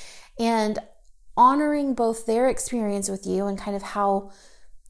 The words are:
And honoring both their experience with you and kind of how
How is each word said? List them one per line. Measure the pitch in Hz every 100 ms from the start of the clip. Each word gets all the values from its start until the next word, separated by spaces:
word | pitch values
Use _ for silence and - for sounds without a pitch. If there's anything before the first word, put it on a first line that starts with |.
| - - - -
And | 226 226 214 214 - - - - - -
honoring | 247 277 302 294 277
both | 247 233 226 226
their | 226 262
experience | 233 - 240 214 202 202
with | 190 190
you | 185 202
and | 196
kind | 208 202
of |
how | - 208 202 196 202 - - - - - -